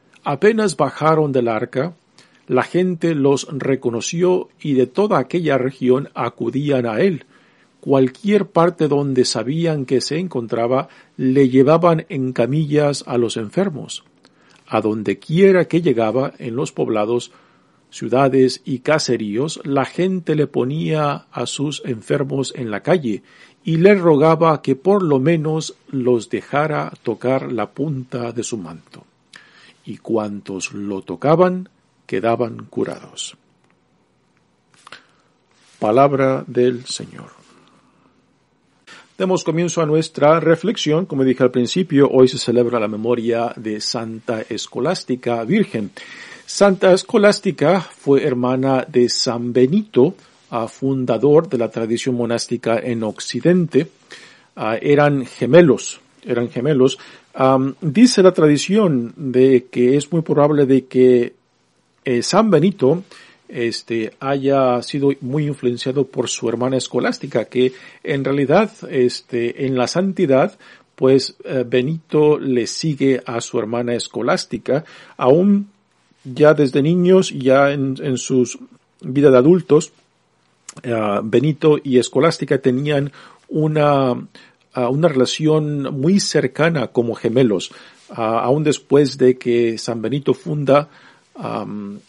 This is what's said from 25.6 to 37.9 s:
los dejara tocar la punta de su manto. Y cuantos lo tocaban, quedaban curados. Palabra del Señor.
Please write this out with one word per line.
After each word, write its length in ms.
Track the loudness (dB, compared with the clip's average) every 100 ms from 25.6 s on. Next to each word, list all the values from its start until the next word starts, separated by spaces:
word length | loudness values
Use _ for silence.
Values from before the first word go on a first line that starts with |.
| -6 -14 _
los 400 | -4 0 0 -2
dejara 600 | -8 -4 -2 -2 -4 -8 -8
tocar 480 | -8 -4 -2 -2 -4
la 200 | -6 -6
punta 600 | -6 -6 -6 -8 -10 -8
de 140 | -8
su 140 | -8 -10
manto. 460 | -12 -16 _ -20 _ _ _ -20 _ _ -20 _
Y 120 | -18 -16
cuantos 760 | -4 -4 -4 -8 -10 -10 -10
lo 300 | -10 -8 -8
tocaban, 680 | -8 -4 0 2 2 0 -10 _ _ _ _
quedaban 600 | -4 -2 -2 -4 -8 -12
curados. 720 | -6 -6 -8 -16 -16 -16 -16 _ _ _ _ _ _ _ _ _ _ _ _ _ _ -20 -20 _ _ _ _ _ _ _ _
Palabra 640 | 0 4 4 2 0 -2 -4
del 380 | 0 0 0
Señor. 540 | -8 -12 -12 -18 -20 -20 _ _ _ _ _